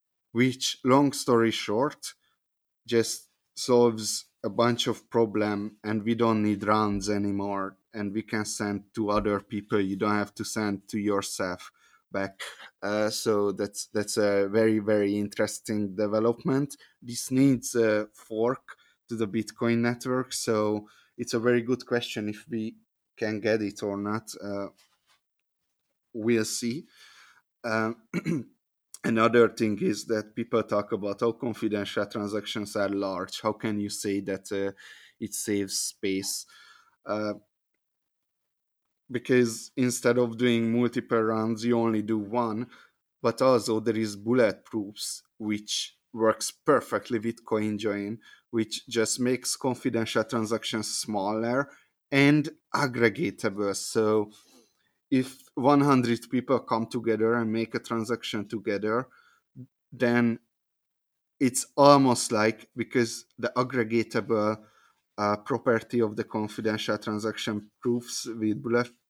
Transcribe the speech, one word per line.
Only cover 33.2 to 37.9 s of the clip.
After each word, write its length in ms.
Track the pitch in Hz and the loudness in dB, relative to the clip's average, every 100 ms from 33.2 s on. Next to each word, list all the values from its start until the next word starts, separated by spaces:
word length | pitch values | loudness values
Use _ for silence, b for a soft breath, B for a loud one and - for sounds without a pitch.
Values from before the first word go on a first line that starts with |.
| 92 - | -8 -4
How 120 | 110 | -4
can 260 | - 110 104 | -2 -2 -2
you 100 | 101 | -4
say 300 | - 104 98 | -4 -2 -2
that, 320 | 98 95 - | -2 -6 -4
uh, 220 | 98 98 - B B B B | -4 -4 -6 B B B B
it 160 | 104 | -10
saves 460 | - - 101 98 - | -6 -2 -2 -2 -4
space? 640 | - - 101 95 98 - - B B B B B - | -6 -4 -2 -2 -4 -8 -10 B B B B B -6
Uh, 280 | 107 104 104 _ _ _ _ _ | -4 -4 -6 _ _ _ _ _